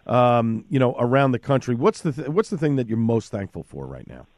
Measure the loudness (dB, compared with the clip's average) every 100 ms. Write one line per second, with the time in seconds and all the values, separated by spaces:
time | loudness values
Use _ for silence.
0 | -2 2 4 4 2 -2 -2 0 2 2
1 | 2 4 2 0 0 0 0 0 0 0
2 | -4 -6 -4 -2 -2 0 0 0 0 0
3 | 2 0 -2 -8 -8 -10 -14 -12 -12 -12
4 | -16 -18 -20